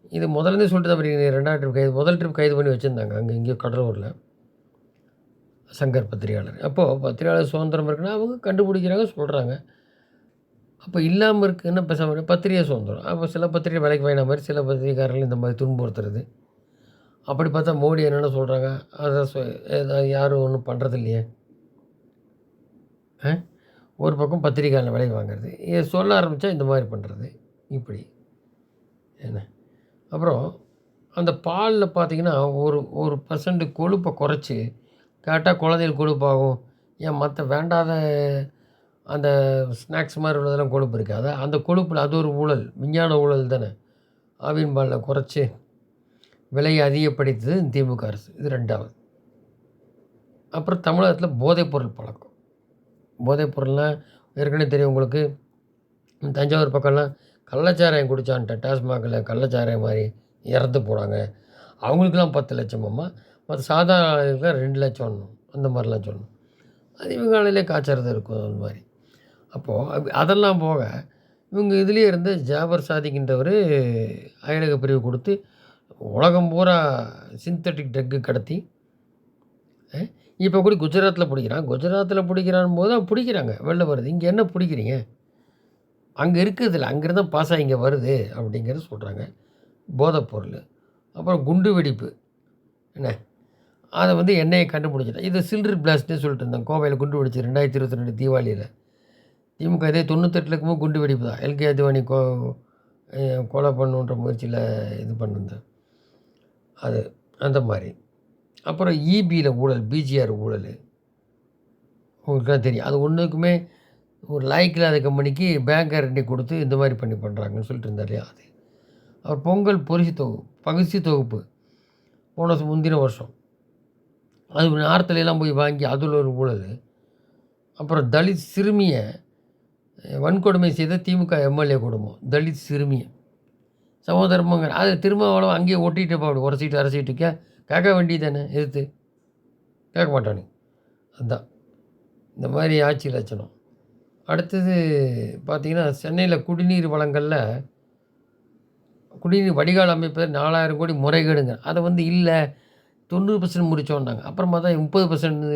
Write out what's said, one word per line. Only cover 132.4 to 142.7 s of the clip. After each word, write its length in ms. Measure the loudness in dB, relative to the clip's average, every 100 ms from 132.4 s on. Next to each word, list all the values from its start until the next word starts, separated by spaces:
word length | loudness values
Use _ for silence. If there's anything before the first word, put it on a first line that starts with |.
| 0 -4 -6
சிறுமியை. 420 | -2 0 -2 -4 -16 _ _ _ _ _ _ _ _ 0
சமதர்மங்க-, 640 | 2 4 4 4 2 2
அது 300 | 2 2 2
திரும்ப 400 | 2 2 4 4
அவ்வளோ 120 | 4
அங்கேயே 380 | 2 2 2 2
ஒட்டிட்டு 300 | 0 0 0
போய் 140 | 0
ஒரு 240 | 0 0 -2
சீட்டு, 200 | 0 0
அரை 140 | 0
சீட்டுக்கே 480 | 0 -4 -2 -2 -2 -10 _ -4
கேட்க 280 | 2 4
வேண்டியது 320 | 4 2 0 -2
தானே 260 | -2 -4
எதிர்த்து? 420 | -4 -2 -4 -6 -10 _ _ _ _ _ _ _ _ _
கேட்க 300 | -2 2 2
மாட்டானுங்க. 280 | 0 -4 -10 _ _ _ _ _ _
அதுதான் 340 | -10 -6 -6 -8 _ _ _ _ _ _ _ _ -10
இந்த 120 | -4
மாதிரி 340 | 0 2